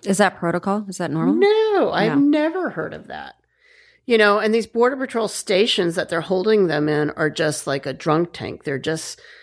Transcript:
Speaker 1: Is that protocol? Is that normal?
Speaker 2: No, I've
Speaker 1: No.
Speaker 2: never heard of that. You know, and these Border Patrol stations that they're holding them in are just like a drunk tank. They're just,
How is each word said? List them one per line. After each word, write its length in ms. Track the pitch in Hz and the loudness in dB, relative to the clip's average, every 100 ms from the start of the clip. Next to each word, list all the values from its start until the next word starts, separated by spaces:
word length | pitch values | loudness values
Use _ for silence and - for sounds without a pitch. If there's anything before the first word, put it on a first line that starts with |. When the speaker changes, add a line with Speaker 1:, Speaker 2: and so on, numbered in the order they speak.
Speaker 1:
Is 140 | - 190 | -4 2
that 200 | 196 185 | 2 2
protocol? 460 | 170 175 196 202 202 | -4 -2 -2 -4 -4
Is 100 | - | -6
that 120 | 175 | -4
normal? 240 | 160 254 | 0 2
Speaker 2:
No, 560 | 330 403 427 440 392 208 | 4 4 4 2 2 2
I've 260 | 165 208 285 | 2 2 2
Speaker 1:
No. 220 | 285 302 | 4 2
Speaker 2:
never 300 | 311 359 311 | 0 -2 -6
heard 220 | 170 - | -6 -10
of 140 | 156 - | -10 -14
that. 300 | 76 - - _ _ _ _ _ _ | -14 -14 -20 _ _ _ _ _ _
You 140 | - 226 | 0 4
know, 200 | 208 208 | 4 4
and 160 | 214 | 2
these 120 | 226 214 | 0 -2
Border 300 | 226 240 269 | 0 0 0
Patrol 320 | 262 226 214 | -4 -4 -4
stations 640 | - - 190 233 - 170 | -6 -2 2 2 2 0
that 140 | 170 - | -2 -4
they're 120 | 170 | -4
holding 460 | 160 185 196 214 180 | -2 0 2 4 4
them 220 | 151 151 | 2 0
in 220 | 151 151 | 0 0
are 200 | - 156 | -2 -2
just 360 | 151 156 147 - | 0 -2 -2 -4
like 200 | 139 139 | -4 -4
a 60 | |
drunk 400 | 143 - 156 170 | -6 -2 0 0
tank. 320 | - 101 - | -6 -12 -10
They're 140 | - 139 | -8 -6
just, 420 | 156 160 - - - - | -4 -6 -8 -14 -20 -20